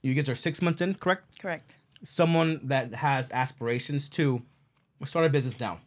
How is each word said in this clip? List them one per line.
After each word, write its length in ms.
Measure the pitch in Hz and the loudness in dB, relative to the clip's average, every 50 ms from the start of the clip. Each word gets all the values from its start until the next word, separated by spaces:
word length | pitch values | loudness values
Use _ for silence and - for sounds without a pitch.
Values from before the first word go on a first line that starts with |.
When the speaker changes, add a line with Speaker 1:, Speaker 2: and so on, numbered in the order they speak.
Speaker 1:
you 100 | - 127 131 | 0 0 0
guys 140 | 147 147 139 | 2 0 0
are 60 | 123 | -2
six 260 | - - 170 156 - | -2 -2 -4 -2 0
months 220 | 180 170 165 165 | 0 0 0 0
in, 120 | - 190 190 | 0 -2 -2
correct? 440 | - - 180 185 190 - _ - - | -2 0 0 0 0 -2 _ -20 -12
Speaker 2:
Correct. 400 | - 190 165 156 - - - - _ _ _ - | -8 -8 -8 -8 -10 -20 -20 -20 _ _ _ -18
Speaker 1:
Someone 580 | - - - - 170 165 165 165 165 160 160 147 - | -14 -8 0 2 4 4 6 4 4 2 0 -2 -2
that 300 | 131 139 135 120 - 110 | 0 0 0 0 -2 -6
has 360 | 120 151 147 139 131 127 127 | -2 0 2 2 2 0 -2
aspirations 800 | - 127 131 135 - - 117 117 120 123 - - 143 143 143 - | 0 -2 -2 -2 -2 -4 -2 0 0 0 -2 -2 -4 -4 -4 -4
to 320 | - - 156 139 127 120 - _ _ _ _ _ _ _ _ _ _ _ 139 | -2 0 2 2 2 0 -4 _ _ _ _ _ _ _ _ _ _ _ -12
start 200 | 135 - 170 165 | -4 2 2 4
a 60 | 160 | 4
business 280 | 139 143 127 131 107 - | 4 2 2 0 -4 -4
now. 180 | 120 101 87 85 - | -6 -6 -6 -8 -12